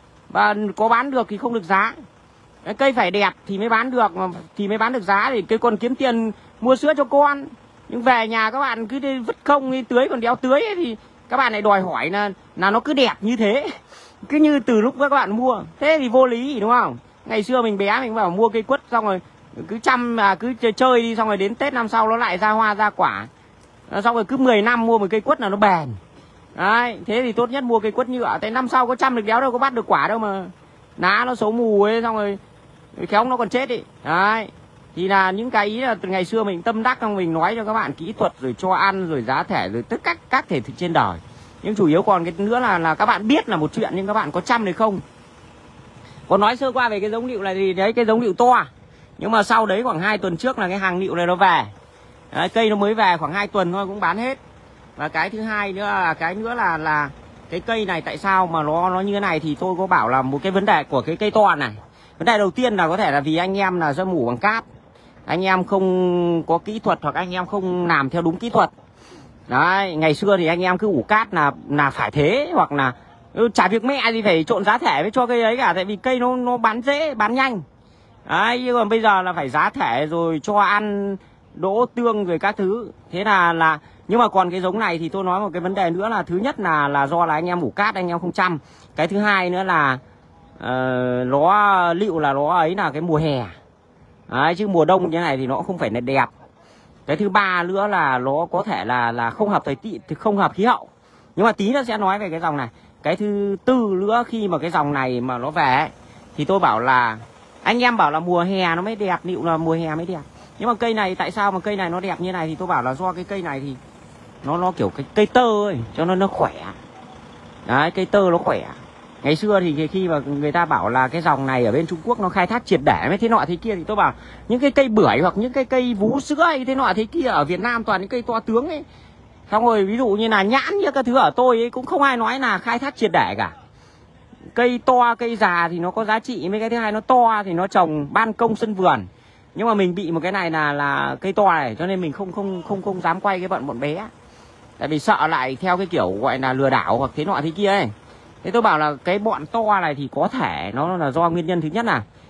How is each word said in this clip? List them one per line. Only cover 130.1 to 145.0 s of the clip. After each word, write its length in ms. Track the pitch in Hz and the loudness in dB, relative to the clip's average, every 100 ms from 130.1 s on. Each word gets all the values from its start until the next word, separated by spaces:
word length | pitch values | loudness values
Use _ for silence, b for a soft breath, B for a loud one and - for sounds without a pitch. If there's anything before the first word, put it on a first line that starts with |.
| 202 226 | 2 2
là 160 | 208 | 2
nhãn 340 | 196 269 302 403 | 4 2 0 -2
như 100 | 359 | 0
các 140 | 269 240 | 0 2
thứ 100 | 254 | 4
ở 160 | 165 - | 4 4
tôi 220 | 254 226 | 4 4
ấy, 120 | 240 | 0
cũng 160 | 254 254 | -4 -4
không 160 | 349 | 2
ai 160 | 277 247 | 2 2
nói 220 | 220 254 | -2 -2
là 180 | 254 190 | -2 -2
khai 220 | 233 240 | -2 -4
thác 160 | 269 - | -6 -2
triệt 160 | 208 | 0
để 240 | 165 95 107 | 2 0 -2
cả. 140 | 90 - - b b b - - - - - | -6 -8 -20 b b b -20 -20 -20 -20 -6
Cây 260 | - 247 247 - | 0 2 2 4
to, 300 | 247 240 233 | 4 4 2
cây 200 | 233 226 | -4 0
già 320 | 202 175 170 | 2 2 0
thì 120 | 170 | 0
nó 120 | 175 | -4
có 140 | 185 214 | -2 -2
giá 140 | 220 | -2
trị, 300 | 220 220 160 | -2 -6 -4
mấy 100 | 214 | -4
cái 100 | 220 | -2
thứ 80 | 233 | -2
hai 140 | 220 | -2
nó 80 | 214 | -2
to 440 | - 254 233 220 | 4 6 6 2
thì 100 | 196 | 0
nó 140 | 170 190 | -2 2
trồng 400 | 208 170 151 143 | 2 2 0 0
ban 220 | 180 226 | 0 0
công 220 | - 233 220 | 2 0 0
sân 180 | 220 | -2
vườn. 320 | 190 180 127 90 b b b b 160 | 2 2 2 -2 b b b b -4
Nhưng 120 | 226 | 0
mà 60 | |
mình 220 | 214 185 175 | 2 2 0
bị 160 | 170 | -4
một 80 | 165 | -2
cái 80 | 170 | -2
này 200 | 202 175 | -2 -2
là, 220 | 160 151 | 0 0
là 420 | 143 143 139 139 135 | 0 -2 0 -2 -4
cây 120 | 190 | -2
to 200 | 196 196 | 2 4
này, 220 | 165 131 107 | 4 0 -4
cho 60 | 175 | -4
nên 160 | 190 | -2
mình 100 | 170 | -4
không, 200 | 139 190 | -6 -8
không, 320 | 175 196 185 160 | -6 -6 -6 -6
không, 140 | 196 | -6
không 200 | 202 185 | -4 -2
dám 180 | 165 180 | -2 -2
quay 200 | 185 185 | -2 -2
cái 80 | 180 | -4
bọn, 200 | 180 139 | -6 -6
bọn 120 | 120 | -6
bé. 280 | 143 165 220 - B B B B - - | -6 -6 -10 -16 B B B B -20 -10
Tại 100 | 139 | -4
vì 120 | |
sợ 280 | 151 | 0